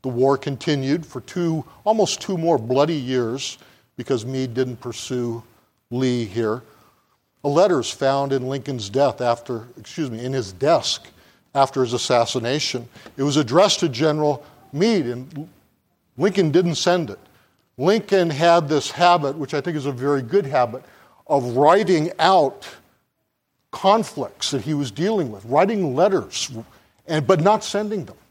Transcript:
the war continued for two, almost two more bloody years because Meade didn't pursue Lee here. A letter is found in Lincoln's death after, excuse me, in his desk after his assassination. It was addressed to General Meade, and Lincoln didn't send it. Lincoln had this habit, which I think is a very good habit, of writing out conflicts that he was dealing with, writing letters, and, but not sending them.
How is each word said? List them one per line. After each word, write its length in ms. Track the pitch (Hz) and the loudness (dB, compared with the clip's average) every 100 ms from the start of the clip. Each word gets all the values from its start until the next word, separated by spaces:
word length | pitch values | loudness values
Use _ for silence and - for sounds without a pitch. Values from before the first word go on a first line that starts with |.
the 80 | 131 | -6
war 280 | 120 135 139 | 0 2 2
continued 680 | - 135 - 143 135 165 165 | -2 -6 -2 -2 0 -2 -4
for 140 | 190 | -14
two, 440 | - 185 170 160 - - | -10 -4 -2 -2 -6 -8
almost 380 | - 220 185 - | -2 0 0 -2
two 160 | - 185 | -6 -2
more 200 | 165 151 | 0 0
bloody 360 | 113 127 151 | 2 2 2
years 640 | 160 127 127 113 131 - - - _ _ - | 0 -2 -2 -2 -4 -8 -12 -20 _ _ -14
because 260 | 120 127 | -4 -2
Meade 300 | 113 131 131 | -2 -4 -4
didn't 240 | 117 127 120 | -2 -2 -4
pursue 680 | 123 110 - 127 120 117 - _ _ _ _ | -10 -12 -6 -4 -4 -6 -12 _ _ _ _
Lee 360 | 123 131 123 110 | -2 0 0 -4
here. 360 | 107 110 120 - _ _ _ _ _ _ _ | -2 -2 -2 -8 _ _ _ _ _ _ _
A 60 | 147 | 0
letter 300 | 143 196 165 | 4 4 2
is 100 | 113 | -2
found 420 | - 135 139 139 | -2 0 0 0
in 160 | 135 127 | -2 -4
Lincoln's 400 | 135 147 127 98 | -6 -6 -8 -4
death 320 | 120 143 110 | 0 0 2
after, 480 | 123 117 - 117 120 - | -2 -2 -4 -10 -10 -20
excuse 340 | 107 - 143 | -16 -6 -6
me, 120 | 113 | -6
in 80 | 127 | -4
his 220 | 135 98 | -4 -6
desk 540 | 92 143 160 - - - _ _ _ _ 139 | -2 2 2 0 -8 -10 _ _ _ _ 0
after 260 | 135 131 | 2 2
his 120 | 123 | 0
assassination. 960 | 127 - 127 117 131 113 147 - 123 120 - - - | 0 2 2 2 -2 -2 -2 -4 -8 -12 -20 -20 -4
It 60 | |
was 140 | 143 143 | 0 0
addressed 420 | 123 147 202 - | 2 4 4 2
to 80 | 165 | -2
General 560 | 117 156 151 151 147 - _ _ | 0 0 2 0 -2 -10 _ _
Meade, 360 | 143 214 214 123 | -2 0 2 -2
and 420 | 120 135 151 165 _ _ _ _ _ _ - | -6 -10 -14 -14 _ _ _ _ _ _ -2
Lincoln 340 | 185 196 165 | 0 2 2
didn't 240 | 147 175 151 | 2 0 0
send 340 | - 180 143 | 0 0 -2
it. 100 | 98 _ _ _ _ _ - | -10 _ _ _ _ _ -2
Lincoln 520 | 151 220 214 196 170 | 2 2 2 2 2
had 400 | 139 170 170 147 | 2 4 4 4
this 220 | 151 - | -2 -2
habit, 440 | - 175 175 143 147 | 2 4 4 2 -4
which 180 | 139 | -4
I 60 | 151 | -4
think 160 | 151 151 | -4 -4
is 100 | 139 | -6
a 60 | |
very 300 | 123 143 139 | -4 0 0
good 240 | 117 127 139 | 2 0 0
habit, 380 | 139 120 110 - _ _ _ - | 0 0 -2 -16 _ _ _ -2
of 300 | 143 123 120 | 0 0 4
writing 540 | 147 190 185 175 156 - | 6 6 4 2 2 2
out 480 | 165 190 139 - - - _ _ _ _ _ _ _ _ _ | 4 4 2 -4 -20 -20 _ _ _ _ _ _ _ _ _
conflicts 800 | - 190 220 190 - 113 - - | -2 2 4 2 -8 -10 -8 -4
that 100 | 143 | -4
he 120 | 147 | -2
was 180 | 147 135 | -4 -4
dealing 400 | 101 180 220 139 | -2 -2 0 -4
with, 120 | 101 107 | -8 -2
writing 500 | 139 196 220 170 127 | 2 2 2 -2 2
letters, 560 | 190 190 107 - - 120 - _ _ _ - | 2 2 -4 -10 -8 -10 -14 _ _ _ -6
and, 180 | 160 139 | -4 2
but 160 | 190 | 2
not 220 | 175 214 | 4 2
sending 420 | - 202 214 208 123 | 0 -6 -4 -6 -8
them. 100 | - _ | -16 _